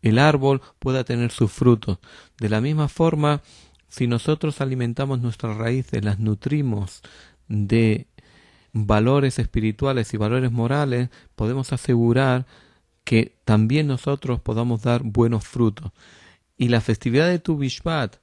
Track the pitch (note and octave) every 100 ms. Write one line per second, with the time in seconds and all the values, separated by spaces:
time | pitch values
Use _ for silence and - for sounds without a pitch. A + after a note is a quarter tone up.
0 | A2 A2 D3 D3 C3+ C3+ - _ C3 C3
1 | B2 A#2+ A#2+ - A2+ - B2 A2+ - F#2
2 | _ - - _ A2 A2 C3+ D#3 D3 -
3 | E3 D#3+ D3 D3 - - - _ _ -
4 | B2 A#2+ - D3+ D#3 C#3+ C3+ B2+ A#2+ A#2
5 | C#3 C3 A#2+ A2 A#2 G#2+ A2+ B2+ B2 A#2
6 | G#2 G2 G#2+ G#2 - D3+ C#3 G#2 F#2+ -
7 | - - - _ _ G#2+ G2+ A2+ A2+ G#2+
8 | - _ _ _ _ _ _ A2+ G#2 G#2+
9 | A2+ C#3 C#3 B2+ A#2 B2 A2 G#2+ C#3 C3
10 | G#2+ G#2+ G#2+ B2 B2+ A#2 A#2 C#3 C#3+ B2
11 | B2 - _ - A2 C3 C3 B2+ - A#2+
12 | A#2 A#2 C3+ B2+ C3 - _ _ _ _
13 | - A2+ A2+ _ - G#2+ A2 C#3+ D3+ B2+
14 | - C#3 C3+ A#2+ - A2 A#2+ A2+ B2 A#2+
15 | A#2+ G2+ A#2 A2+ - - A#2 G#2 - _
16 | - - - _ _ _ B2 A#2 A2 A2
17 | - B2 E3 F3+ E3+ D#3 C3+ - - D#3+
18 | A2+ -